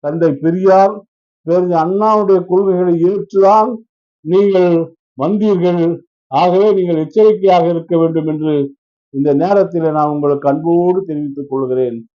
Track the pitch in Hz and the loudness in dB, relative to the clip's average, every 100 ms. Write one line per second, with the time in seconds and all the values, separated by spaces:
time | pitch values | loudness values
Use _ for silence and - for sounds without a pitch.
0 | 147 165 165 139 160 180 190 190 196 208 | -6 -2 -2 0 -2 0 2 4 2 0
1 | _ _ _ _ 160 175 180 170 160 190 | _ _ _ _ -2 -2 0 -2 0 0
2 | 214 214 196 190 175 180 196 180 180 170 | 0 0 2 0 2 0 0 0 0 0
3 | 175 202 202 190 196 214 220 226 _ _ | 0 -2 -4 2 4 4 0 -6 _ _
4 | _ _ 151 185 202 190 180 170 165 _ | _ _ -2 0 2 2 2 0 -2 _
5 | _ - 147 208 214 190 175 175 170 165 | _ -6 -4 0 0 0 0 0 -2 -4
6 | _ _ _ 135 180 185 214 196 180 160 | _ _ _ 0 2 2 2 2 0 -2
7 | 151 220 214 214 190 180 170 170 165 170 | -2 2 2 4 2 2 2 -2 -2 0
8 | 165 160 156 156 156 147 139 - _ _ | 2 0 -4 -4 -2 -2 -4 -8 _ _
9 | _ 135 143 143 175 202 196 170 160 151 | _ -4 0 0 2 2 0 -2 -2 0
10 | 151 147 143 143 143 147 165 170 175 185 | -2 0 -2 0 -2 -2 0 0 0 -2
11 | 190 151 147 139 139 131 131 127 123 117 | -4 -8 -8 -10 -8 -6 -4 -2 -2 -6
12 | 113 | -16